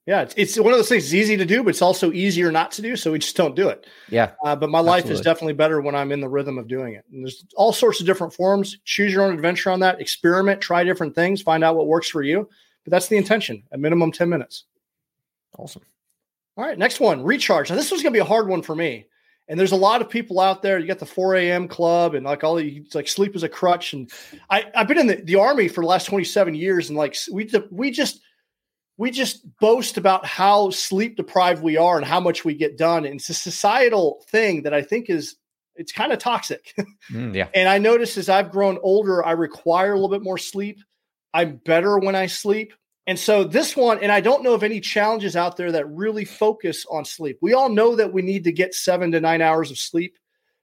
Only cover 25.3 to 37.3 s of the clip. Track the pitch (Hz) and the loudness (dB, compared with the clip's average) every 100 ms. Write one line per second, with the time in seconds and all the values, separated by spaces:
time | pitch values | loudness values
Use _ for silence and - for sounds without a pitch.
25.3 | 190 226 285 180 - 170 185 - 202 175 | 4 4 4 0 0 0 0 0 -4 -2
26.3 | 202 175 156 185 180 139 151 147 - - | 0 0 0 -2 -2 -2 -4 -4 -4 -8
27.3 | 185 220 247 214 180 269 240 269 - _ | -8 -2 -2 -2 -4 -4 -2 -4 -4 _
28.3 | _ _ _ _ _ _ - 240 247 247 | _ _ _ _ _ _ -8 -6 -4 -6
29.3 | - 170 _ 214 247 - 208 190 185 - | -6 -16 _ 2 2 0 0 2 2 -2
30.3 | - 196 202 196 185 - 190 226 226 - | 0 4 4 2 -2 -4 -2 -2 -4 -2
31.3 | 185 180 165 160 156 170 165 139 175 175 | 2 2 2 0 2 4 2 0 0 0
32.3 | 165 165 151 151 139 165 170 143 139 - | -2 -4 -2 -4 0 0 0 -2 -10 -10
33.3 | 165 180 - 202 240 247 214 160 - _ | -10 -8 -2 0 4 4 4 2 0 _
34.3 | 220 214 165 143 147 143 226 240 170 147 | 0 2 0 0 -2 0 -4 -2 -4 -4
35.3 | - _ _ _ - 165 - 269 240 247 | -14 _ _ _ -18 -14 -6 -4 -2 -2
36.3 | 226 - 139 - - 202 _ - 113 120 | -4 -4 -10 -10 -10 -10 _ -12 -10 -6